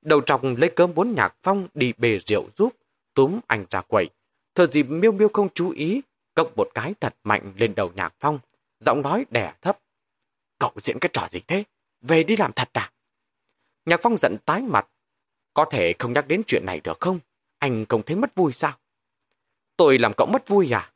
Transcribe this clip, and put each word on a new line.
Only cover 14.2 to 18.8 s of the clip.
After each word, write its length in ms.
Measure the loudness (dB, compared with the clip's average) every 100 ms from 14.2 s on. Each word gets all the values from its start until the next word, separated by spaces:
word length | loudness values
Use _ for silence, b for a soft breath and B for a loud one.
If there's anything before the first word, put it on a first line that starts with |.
| 0 -2 -4
tái 160 | -4
mặt. 260 | 0 -2 -2 _ _ _ _ _ _
"Có 120 | -2 -2
thể 280 | 0 0 -2
không 140 | -2
nhắc 140 | -4 -2
đến 140 | -4 0
chuyện 180 | -2 -2
này 140 | -8
được 200 | -8 -4
không? 200 | -4 -4 _ _ _ _
Anh 280 | -4 -4 -2
không 140 | -2
thấy 120 | -2 -4
mất 200 | -4 0
vui 180 | -2
sao?" 200 | 0 -6 -6